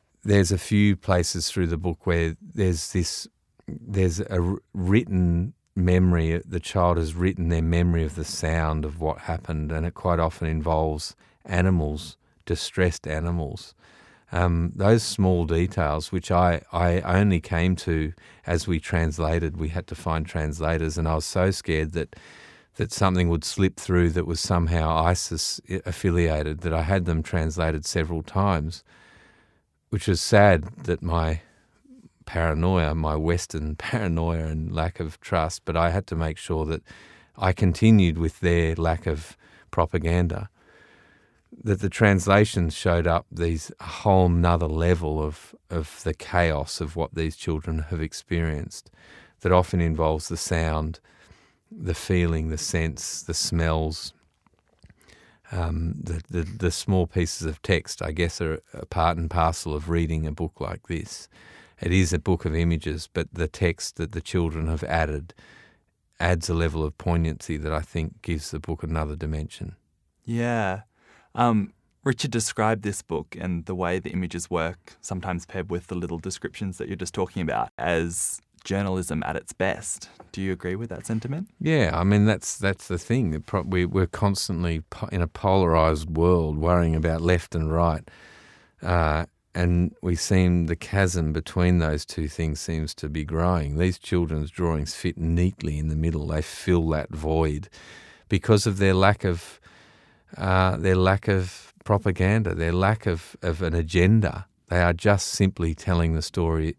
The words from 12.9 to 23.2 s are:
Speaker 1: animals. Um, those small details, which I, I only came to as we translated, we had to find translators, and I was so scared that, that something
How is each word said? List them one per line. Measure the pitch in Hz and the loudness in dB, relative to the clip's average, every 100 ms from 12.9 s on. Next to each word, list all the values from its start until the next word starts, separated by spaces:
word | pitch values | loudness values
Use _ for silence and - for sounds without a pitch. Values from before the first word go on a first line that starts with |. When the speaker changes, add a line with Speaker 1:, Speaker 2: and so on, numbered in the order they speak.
| - 71 | 0 -6
Speaker 1:
animals. | 78 85 85 73 - - _ _ _ - _ - | -4 -2 -2 -4 -8 -16 _ _ _ -20 _ -6
Um, | 87 90 82 85 | 0 2 2 0
those | - 101 113 | 2 4 4
small | - - 92 90 80 | 2 0 2 2 2
details, | 82 90 - 78 78 - | 0 0 0 0 -2 -4
which | 92 - | -6 0
I, | 90 90 82 - | 4 4 2 -2
I | 85 87 87 | 0 2 2
only | 85 92 104 87 | 2 2 4 2
came | - 85 90 87 | 0 0 0 0
to | - 80 78 - - - | 0 -2 -2 -6 -20 -16
as | - 87 - | -4 -2 0
we | 80 | -4
translated, | - 85 82 76 80 82 80 82 | 0 0 0 0 0 0 -2 -4
we | 80 | -4
had | 85 - | -6 -8
to | |
find | - 85 80 80 | -8 -4 -4 -4
translators, | 82 78 82 78 80 80 80 | -4 -4 -2 -2 0 0 -2
and | 80 | 0
I | |
was | 80 | -2
so | - 95 92 | -2 0 0
scared | 92 - 78 78 | 0 -2 -2 -2
that, | 82 73 - - - - - _ | -4 -6 -10 -20 -20 -20 -20 _
that | - 110 | -6 -6
something | - 95 90 | 0 2 4